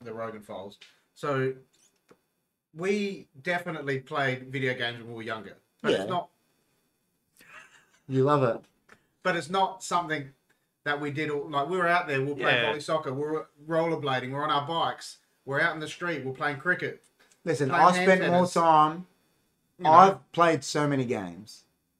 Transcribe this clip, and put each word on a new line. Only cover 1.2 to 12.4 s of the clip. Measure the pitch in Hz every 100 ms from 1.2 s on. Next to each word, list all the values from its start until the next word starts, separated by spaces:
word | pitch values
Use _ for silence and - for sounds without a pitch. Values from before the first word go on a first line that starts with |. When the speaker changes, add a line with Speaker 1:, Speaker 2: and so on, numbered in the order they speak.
| 147 135 131 131 _ _ _ _ _ _ _ _ _ _ _ 156
Speaker 1:
we | 190 208 202 196 - 135
definitely | 180 175 175 160 139 135
played | - 151 135 127 127
video | 135 131
games | 123 120 120
when | 117
we |
were | 113
younger. | 113 110 98 - _ _
But | -
Speaker 2:
Yeah. | 107
Speaker 1:
it's | 101
not | 175 - _ _ _ _ _ _ _ _ _ _ _ - - - _ _ _ -
Speaker 2:
You | 131
love | 135 147
it. | 123 107 - _ _ - _ _
Speaker 1:
But | 185 170
it's | 151
not | 196 226 -
something | - 175 160 151 135 - _ _ _ _
that | 147 143
we | 147
did | 139 156
all, | 147 147
like, | 139 139
we | 185
were | 170
out | 175 160
there, | 135
we | 139
were |
playing | -